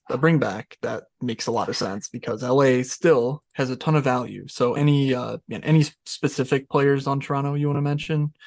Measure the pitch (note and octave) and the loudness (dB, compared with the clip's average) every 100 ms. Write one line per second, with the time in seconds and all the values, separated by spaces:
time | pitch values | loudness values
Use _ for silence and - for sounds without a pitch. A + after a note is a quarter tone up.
0 | - B2+ D#3 D#3+ A2+ G2 - - - A2+ | -8 0 4 4 2 -4 -12 -10 -6 -6
1 | - - B2 A2+ - A#2 F#2+ A#2 G2 G2+ | -10 -10 -6 -6 -4 -2 -2 -4 -4 -6
2 | - B2 - A2 B2 C3 C3+ B2+ B2+ - | -10 -10 -6 -6 0 4 4 4 0 0
3 | E3+ C#3 A#2+ D3+ _ - C3 B2+ - D#3 | 4 4 2 -4 _ -4 -4 -2 0 2
4 | C3+ B2+ A#2 G2+ G2+ - B2 A#2+ D3 C#3+ | 2 0 -2 -10 -12 -2 0 2 2 4
5 | C3+ B2 A2+ A2+ - G#2+ - D#3 D3 _ | 2 0 -4 -10 -10 -8 2 4 4 _
6 | - - D3 - C3+ C#3 C3+ D3 C#3 C#3 | -12 -4 -4 -2 0 -2 0 0 2 2
7 | C#3 C#3 C#3 C#3 C#3 D3 D3 C#3+ C#3+ D3 | 0 -4 -2 -4 -2 -2 -2 0 -2 -2
8 | - D#3 D3+ - | -2 -2 -2 -6